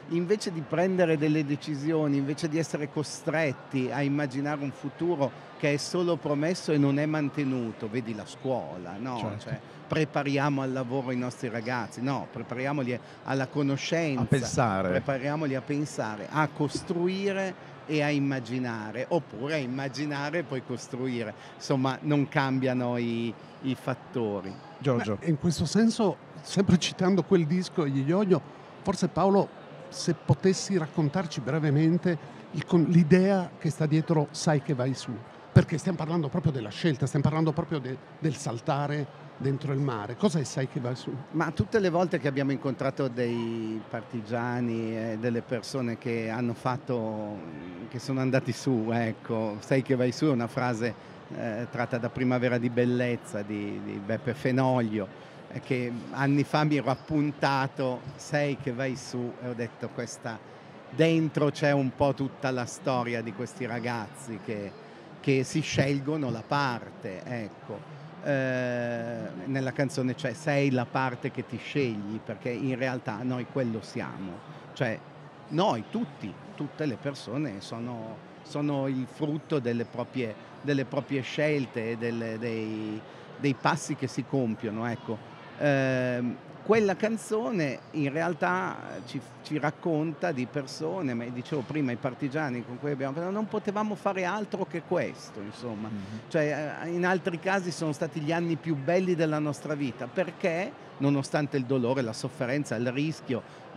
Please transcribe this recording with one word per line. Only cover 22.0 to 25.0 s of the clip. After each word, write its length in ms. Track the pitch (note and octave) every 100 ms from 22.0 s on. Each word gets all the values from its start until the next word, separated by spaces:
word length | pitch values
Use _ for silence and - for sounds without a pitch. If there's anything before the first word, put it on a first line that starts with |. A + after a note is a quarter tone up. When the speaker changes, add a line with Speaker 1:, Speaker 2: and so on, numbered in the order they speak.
Speaker 1:
non 260 | D#3 D3 C3+
cambiano 680 | D3+ C3+ C3 B2+ B2+ B2 B2
i, 360 | A#2 A#2 A#2 G#2 - -
i 120 | C3+
fattori. 800 | B2 - B2+ - C3 A2 G2+ F#2+ G2 - -
Speaker 2:
Giorgio. 380 | C3 A#2+